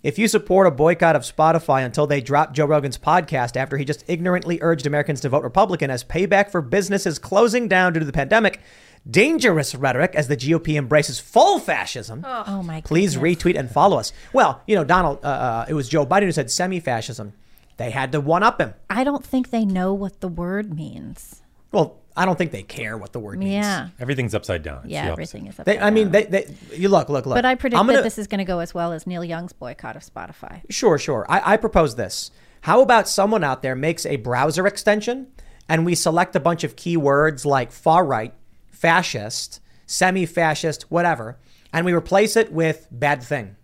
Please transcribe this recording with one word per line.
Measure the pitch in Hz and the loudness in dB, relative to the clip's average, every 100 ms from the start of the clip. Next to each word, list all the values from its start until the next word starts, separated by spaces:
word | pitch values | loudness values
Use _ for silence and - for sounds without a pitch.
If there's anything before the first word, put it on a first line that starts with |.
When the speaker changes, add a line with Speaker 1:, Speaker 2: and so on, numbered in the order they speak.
Speaker 1:
"If | 156 165 | -4 0
you | 220 | 2
support | 214 - 180 190 | 2 2 4 4
a | |
boycott | 127 156 170 170 151 | 4 2 4 4 2
of | |
Spotify | 123 - 156 165 - 135 | -2 2 2 2 2 0
until | 127 135 147 | 0 0 0
they | 143 | 0
drop | 120 143 151 | 2 0 2
Joe | 131 147 | 0 2
Rogan's | 151 143 - | 2 0 -4
podcast | - 180 156 143 120 123 | 0 0 2 -2 -2 -4
after | 135 135 | -4 -4
he | |
just | 135 147 - | -4 -6 -4
ignorantly | 170 180 180 165 175 | -4 0 -2 -2 -2
urged | 165 160 143 | 0 0 0
Americans | 147 147 139 | -2 -2 -4
to | 139 | 0
vote | 139 | 0
Republican | 127 190 190 175 139 | 0 2 2 2 -2
as | 123 | -4
payback | - 165 185 196 202 | -4 -2 2 2 2
for | 180 | -2
businesses | 127 190 185 196 190 147 | 0 -2 0 -2 -2 -6
closing | - 190 233 240 226 | 0 2 4 2 2
down | 185 180 | 2 2
due | 165 | 0
to | 151 | -2
the | |
pandemic, | 147 139 220 202 - - - - _ - | -4 2 2 2 -2 -18 -20 -20 _ -2
dangerous | 117 269 320 233 156 135 | 2 2 4 2 2 -2
rhetoric | 127 135 123 180 | -2 -2 0 0
as | 156 131 | 0 -2
the | 139 | -2
G | 131 | 0
O | 165 | 0
P | 160 151 | 0 -2
embraces | 123 151 147 127 | 2 2 2 -6
full | - 233 359 359 | 0 4 4 4
fascism. | - 135 - 127 110 113 | 0 -4 -4 -8 -12 -12
Speaker 2:
Ugh. | 262 247 202 | -10 -10 -6
Speaker 3:
Oh | 196 | -8
my | 175 160 | -8 -10
Speaker 1:
Please | - 160 196 131 | -2 0 2 0
Speaker 3:
goodness. | 156 175 | 0 2
Speaker 1:
retweet | 175 180 | 0 -2
and | 127 | -2
follow | 143 190 147 | 2 4 2
us." | - - - | -2 -14 -2
Well, | 262 185 127 - | 2 2 0 -2
you | 202 | 0
know, | |
Donald, | 143 180 170 135 | 2 2 2 -2
uh, | 143 | -4
uh, | 131 123 113 117 | -4 -4 -4 -4
it | |
was | 151 123 | -4 0
Joe | 156 135 | 0 2
Biden | 185 | 2
who | 196 | 2
said | 160 120 | -2 -4
semi-fascism. | - 180 185 135 117 107 113 104 - _ - _ - | -4 -4 -4 -4 -4 -6 -12 -14 -18 _ -20 _ -10
They | 120 | -8
had | 131 131 | -6 -4
to | 151 | -4
one-up | 139 170 220 240 | 0 2 2 0
him. | 156 - - | -6 -6 -6
Speaker 3:
I | 202 | -2
don't | 269 277 | -2 -4
think | - 262 254 | -4 -4 -2
they | 226 | -2
know | 208 185 185 | 0 0 -2
what | 196 196 - | -2 -6 -8
the | 190 | -10
word | 170 175 196 214 | -6 -6 -6 -6
means. | 156 151 - - - - - _ _ _ | -10 -12 -14 -16 -18 -20 -20 _ _ _
Speaker 1:
Well, | 208 151 - _ - | 0 0 -4 _ -2
I | |
don't | 190 165 | -2 0
think | 175 | -4
they | 104 | -6
care | 95 - 110 113 | -12 -12 -10 -10
what | 95 | -12
the | 123 | -12
word | 104 175 | -12 -6
means. | 196 | -4
Speaker 3:
Yeah. | 202 208 185 175 - | -2 -2 -4 -8 -10
Speaker 4:
Everything's | 123 135 117 | -6 -2 -2
upside | 101 - 87 | -4 -4 -6
down. | 76 67 | -6 -14
It's | - | -10
Speaker 3:
Yeah, | - - | -8 -6
Speaker 4:
the | |
opposite. | 80 - - | -8 -10 -14
Speaker 3:
everything | 202 | -18
is | - | -6
Speaker 1:
They, | - 214 | -2 2
Speaker 3:
upside | |
Speaker 1:
I | 208 | 2
mean, | 220 202 | 4 4
Speaker 3:
down. | 196 214 | 2 2
Speaker 1:
they, | 190 | -4
they, | - 143 - 156 | -4 -16 -16 -4
you | 196 | 2
look, | 185 135 | 2 2
look, | 143 127 | -4 0
look. | |
Speaker 3:
But | 120 | 0
I | 254 254 | 2 0
predict | 262 226 | 0 2
Speaker 1:
I'm | 220 | 4
gonna | 262 | 4
Speaker 3:
that | |
this | 226 214 | 2 -6
is | 202 | -6
gonna | 202 | -6
go | 190 180 | -4 -4
as | 165 | -4
well | 180 170 | -4 -4
as | 160 180 | -6 -8
Neil | 175 | -8
Young's | 170 165 170 | -8 -8 -10
boycott | - 123 131 - 113 | -14 -16 -14 -14 -16
of | |
Spotify. | - - 87 - - 170 - | -16 -16 -16 -16 -18 -18 -10
Speaker 1:
Sure, | - 226 165 | 2 4 4
sure. | - 120 101 | 2 -2 0
I, | 180 165 | 0 4
I | 214 | 2
propose | 220 185 151 117 | 4 2 2 0
this. | 95 - - _ - _ | -6 -6 -12 _ -20 _
How | - 220 | 4 6
about | 269 233 - | 8 6 4
someone | - 202 220 | 0 2 2
out | 151 127 | 0 -2
there | 131 | -4
makes | 131 151 165 160 | -2 -2 -2 -4
a | 139 | -6
browser | 120 123 151 156 196 | -2 0 0 2 0
extension | 196 214 208 214 262 262 - - - - | 0 0 0 -2 -6 -10 -20 -20 -20 -2
and | 160 | 0
we | 170 170 | 2 2
select | 170 170 180 180 | 2 2 0 0
a | |
bunch | 151 165 | 0 -2
of | 151 - | -6 -8
keywords | 175 170 139 143 156 139 | -2 0 2 4 2 0
like | 147 135 120 | 0 0 -2
far | - 160 165 160 | -2 4 4 4
right, | 120 117 - - - - | -2 -4 -14 -20 -20 -20
fascist, | - 165 170 175 123 104 - - - - - - | -2 4 4 2 -8 -8 -10 -12 -16 -20 -20 -10
semi-fascist, | - 185 185 165 - 160 151 165 143 - | 0 0 2 -2 0 0 0 -4 -6 -4
whatever, | 165 175 135 110 - _ - _ | 0 0 0 -6 -16 _ -20 _
and | 160 | -2
we | 180 | 0
replace | 170 165 196 214 226 | 0 2 2 4 2
it | 220 | 0
with | 160 160 156 _ | 0 -2 -2 _
bad | 120 143 143 | -4 -2 -2
thing. | 120 143 98 98 | -4 -8 -8 -18